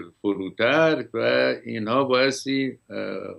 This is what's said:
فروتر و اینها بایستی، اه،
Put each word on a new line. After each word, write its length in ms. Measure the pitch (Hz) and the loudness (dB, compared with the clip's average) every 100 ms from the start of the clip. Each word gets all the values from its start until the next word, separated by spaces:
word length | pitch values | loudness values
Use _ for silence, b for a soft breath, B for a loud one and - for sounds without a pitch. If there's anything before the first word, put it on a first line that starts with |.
| 87 - | -2 -4
فروتر 840 | 104 95 95 - 113 151 160 151 113 | -2 -2 -4 0 2 4 4 2 -2
و 420 | 113 117 127 127 127 117 | -2 0 2 2 0 -6
اینها 380 | 117 107 127 | -6 0 0
بایستی، 720 | 135 127 135 131 - 135 135 127 - | 2 2 2 0 -2 -2 -2 -6 -10
اه، 80 | 104 101 101 98 | -8 -6 -8 -10